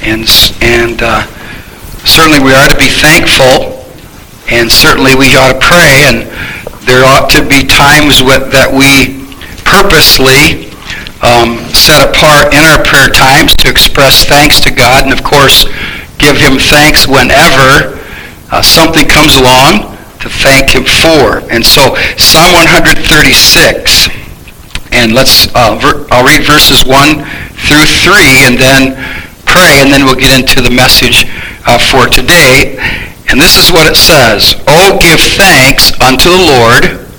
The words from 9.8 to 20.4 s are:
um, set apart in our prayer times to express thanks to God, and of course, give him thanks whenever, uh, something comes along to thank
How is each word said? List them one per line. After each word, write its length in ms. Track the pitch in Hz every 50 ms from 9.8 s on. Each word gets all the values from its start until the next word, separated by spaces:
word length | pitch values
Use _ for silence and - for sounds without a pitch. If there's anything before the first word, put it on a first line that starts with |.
| 202 196 165 156 139 - - - 131 131 131 139 151 165 - - - - - - - - - - - - - - -
um, 320 | 123 120 120 117 117 117 117 - - -
set 240 | - - - 156 143 139
apart 480 | 135 - - 160 156 151 143 147 147 143
in 80 | 143
our 160 | 156 160 180 - -
prayer 240 | - - 139 135 127
times 460 | - - 135 131 135 151 160 135 -
to 120 | - - 135
express 560 | 123 - - - - - 139 135 - - -
thanks 360 | - 143 143 147 151 147 -
to 80 | - 135
God, 340 | 123 131 123 120 127 139 -
and 80 | 135
of 120 | 131 131 -
course, 420 | - 151 143 139 131 - - - - - - - - - - - - - -
give 160 | - 147 143
him 240 | - - 139 135 135
thanks 480 | - - 151 147 147 151 151 - - 139
whenever, 880 | 135 135 123 127 131 135 160 170 - 131 135 131 139 151 - - - - - - - - - - - - - - -
uh, 80 | -
something 460 | - - - 165 160 156 160 165 147 -
comes 260 | - 151 151 151 135
along 640 | 139 127 123 127 127 135 151 190 208 - - - - - - - -
to 80 | - 117
thank 400 | - -